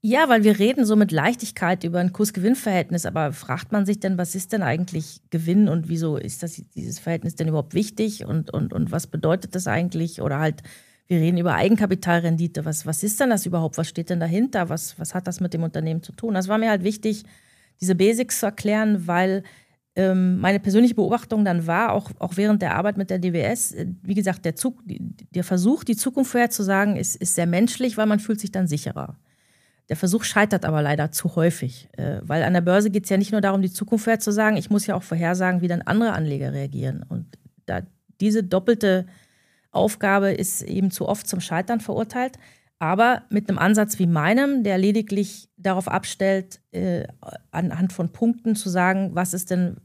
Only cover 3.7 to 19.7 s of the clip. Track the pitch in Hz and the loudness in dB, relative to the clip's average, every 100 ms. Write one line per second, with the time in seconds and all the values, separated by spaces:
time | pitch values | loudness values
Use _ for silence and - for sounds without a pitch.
3.7 | 208 196 208 190 180 175 190 - 220 151 | -2 0 0 -2 -2 -4 -6 -4 -2 0
4.7 | 156 180 160 151 - _ 165 165 185 208 | 0 -2 -4 -8 -14 _ -4 2 4 4
5.7 | 165 160 165 165 147 - - 170 - - | 2 -2 -4 -2 -4 -6 -10 -10 -12 -16
6.7 | - 175 175 - 170 165 - 160 156 - | -12 -10 -8 -6 -4 -6 -4 -2 -2 -2
7.7 | - 214 - 214 208 - 156 - - - | -2 -2 -2 -4 -4 -4 -4 -4 -4 -2
8.7 | - 170 165 - 156 156 185 - 180 185 | -2 -2 -2 -6 -2 0 0 -2 -6 -2
9.7 | 120 180 170 165 - 139 143 156 151 - | -2 0 -2 -4 -4 -4 0 -2 -2 -12
10.7 | - _ _ _ 175 160 175 170 90 170 | -20 _ _ _ 2 4 2 2 2 4
11.7 | 214 202 185 175 170 170 165 170 165 160 | 4 2 0 2 2 2 0 0 -4 -4
12.7 | 156 156 156 208 214 269 208 185 175 160 | -6 -4 -4 -4 0 2 2 0 -2 -2
13.7 | - 160 - 165 175 165 185 254 220 170 | -4 -6 -6 -4 -2 0 0 0 0 -2
14.7 | 156 - - 165 185 185 170 175 165 165 | -4 -8 -10 -8 -6 -6 -4 -4 -2 -4
15.7 | 160 160 160 - - 233 190 185 220 226 | -4 -4 -4 -8 -10 -4 -2 0 0 2
16.7 | 202 185 214 220 214 - _ _ _ _ | 2 0 -2 -4 -4 -10 _ _ _ _
17.7 | _ 180 185 196 226 247 - 208 208 208 | _ 0 4 4 4 -2 -2 -2 -2 0
18.7 | 214 214 202 170 175 190 196 190 - _ | 2 2 0 0 2 2 0 -6 -20 _